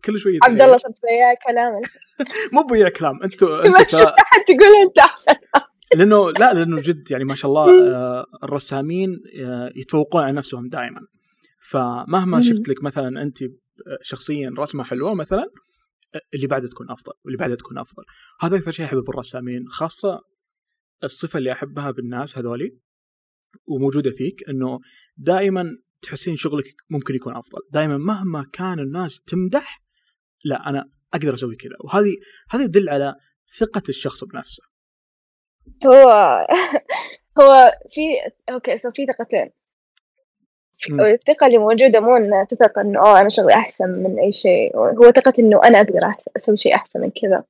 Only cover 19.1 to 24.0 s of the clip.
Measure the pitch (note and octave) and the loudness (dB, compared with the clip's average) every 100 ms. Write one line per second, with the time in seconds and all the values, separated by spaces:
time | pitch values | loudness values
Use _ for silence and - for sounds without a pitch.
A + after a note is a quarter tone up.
19.1 | C3 A#2 B2+ B2 B2 B2 - D#3+ - G3+ | -14 -14 -16 -14 -14 -14 -12 -10 -8 -8
20.1 | F3+ _ _ _ _ _ _ _ _ C#3 | -10 _ _ _ _ _ _ _ _ -14
21.1 | - E3 E3 B2+ B2+ C#3+ C#3+ C#3+ C3 C#3 | -12 -10 -8 -8 -10 -14 -14 -12 -12 -12
22.1 | B2 D3 - A#2+ A#2+ E3+ _ _ _ _ | -12 -14 -12 -12 -10 -12 _ _ _ _
23.1 | _ _ _ _ _ - C#3 C#3 C#3+ | _ _ _ _ _ -12 -6 -4 -4